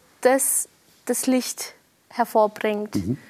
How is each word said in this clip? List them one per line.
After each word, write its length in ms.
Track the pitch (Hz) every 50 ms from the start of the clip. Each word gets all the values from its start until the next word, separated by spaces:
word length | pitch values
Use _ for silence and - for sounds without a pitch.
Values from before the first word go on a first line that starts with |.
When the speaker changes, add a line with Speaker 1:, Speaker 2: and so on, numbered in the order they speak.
| _ _ _ _
Speaker 1:
das 460 | - 254 262 269 - - - - - - _ _ _ _ _ _ _
das 200 | - 240 - - -
Licht 460 | 254 254 240 - - - - - - _ _ _ _ _ _ -
hervorbringt. 840 | - - 233 220 - 226 214 208 214 - - 214 214 208 208 214 -
Speaker 2:
Mhm. 220 | 208 185 107 120 151 - -